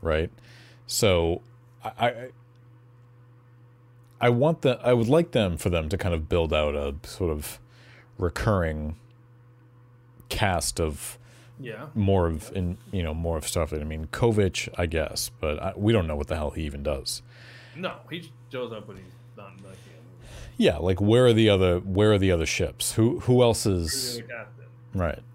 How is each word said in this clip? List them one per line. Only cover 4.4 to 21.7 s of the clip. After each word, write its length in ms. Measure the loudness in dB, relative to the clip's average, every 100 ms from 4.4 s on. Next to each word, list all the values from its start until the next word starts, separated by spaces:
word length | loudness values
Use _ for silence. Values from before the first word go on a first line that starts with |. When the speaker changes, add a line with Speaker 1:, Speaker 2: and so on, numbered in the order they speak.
| 2 2
Speaker 1:
the, 180 | 0 0
I 100 | 2
would 160 | 2 4
like 220 | 2 2
them, 260 | 0 0 0
for 120 | 0
them 200 | 0 -2
to 80 | -4
kind 160 | -2 -2
of 140 | 0
build 240 | 0 2
out 220 | 0 0 -2
a 200 | -6 -8 -14
sort 240 | -6 -4
of 280 | -4 -8 -14 -20 -20 -20 -20 -20 -4
recurring 760 | -4 -2 0 0 0 -4 -8 -10 -16 _ _ _ _ _ _ _ _ _ _ -20 -8
cast 500 | -2 0 0 -2 -2
of 380 | -4 -4 -12 -16 -20 -20 -20 -16
Speaker 2:
Yeah. 280 | -14 -14 -8
Speaker 1:
more 340 | -2 2 4 2
of, 240 | -2 -6 -6
in, 220 | -4 -6 -8
you 120 | -4
know, 100 | -4
more 240 | -4 -4 -4
of 80 | -4
Starfleet. 360 | -4 -2 -4
I 40 | -6
mean, 200 | -8 -8
Kovich, 600 | 0 2 4 0 0 -8 -4
I 80 | -2
guess, 440 | -2 -4 -6 -10 -6
but 200 | -4 -4
I, 120 | -6 -2
we 160 | 2
don't 160 | 2 2
know 80 | -4
what 120 | -4
the 80 | -4
hell 160 | -4
he 120 | -6
even 200 | -8 -6
does. 380 | -4 -4 -6 -12 -14 -20 -20 -20 -20 -10
Speaker 2:
No, 200 | -10 -10 -14
he 220 | -14 -14 -20 -14
shows 200 | -10 -10
up 160 | -10 -16
when 100 | -20
he's 80 | -20 -20 -20 -20
not 160 | -20
in 60 | -20
the 60 |
movie. 140 | -20 -20 -20 -20 -20 -20 -20 -18 -18 2
Speaker 1:
Yeah, 220 | 2 2
like, 240 | 0 2
where 240 | 4 6 6
are 80 |
the 160 | 6 6
other, 300 | 6 4